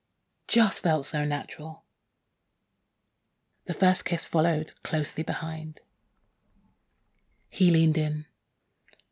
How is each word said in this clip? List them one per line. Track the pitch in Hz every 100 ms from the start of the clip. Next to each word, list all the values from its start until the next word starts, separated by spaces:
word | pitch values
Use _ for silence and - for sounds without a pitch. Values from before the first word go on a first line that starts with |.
| _ _ _ _ -
just | 233 214 -
felt | 170 156 139
so | 151 147
natural. | 143 - - 156 151 _ _ _ _ _ _ _ _ _ _ _ _ _ _ _ _ _ _ -
The | 165
first | 185 185
kiss | - 165 -
followed | 160 170 156 156 -
closely | - 156 156 -
behind. | 160 160 160 160 156 - _ _ _ _ _ _ _ _ _ _ _ _ _ _ _ _ _
He | - 175
leaned | 165 160 151
in. | 151 151 - _ _ _ _ _ _ _ _